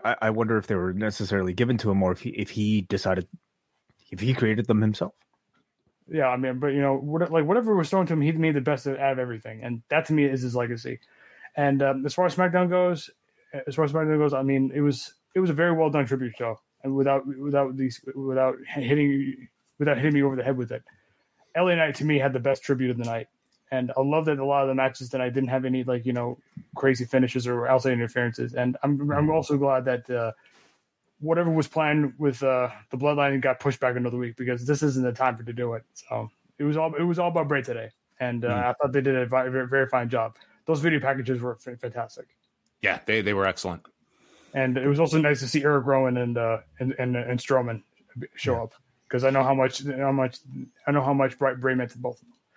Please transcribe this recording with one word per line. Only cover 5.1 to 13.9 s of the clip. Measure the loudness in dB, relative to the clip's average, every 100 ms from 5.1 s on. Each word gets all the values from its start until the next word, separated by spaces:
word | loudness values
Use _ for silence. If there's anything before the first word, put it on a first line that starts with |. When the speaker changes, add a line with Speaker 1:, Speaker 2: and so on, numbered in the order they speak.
| -8 _ _ _ _ _ _ _ _ -8
Speaker 2:
Yeah, | -2 0
I | 0
mean, | -2 -2
but, | 0
you | 2
know, | 2 0
what, | 0 0 2
like, | 2 4
whatever | 2 4 2
was | 2
thrown | 2 2
to |
him, | 2
he | 2
made | 2 2 2
the |
best | 0 0 -2
of, | -2
out | 0
of | 0
everything, | -2 -6 -12 -12
and | -8 -8 -2
that | -2 2
to |
me | 2 2
is | 2
his | -2
legacy. | -2 -2 -4 -8 -12 _ _ -20 -20 -10 0
And, | 2 4
um, | 2 0 -2
as |
far | 0 0
as | 2
SmackDown | 2 2 2
goes, | 4 2 0 -6 _ _ _ _ -12 -6
as | 0
far |
as | 0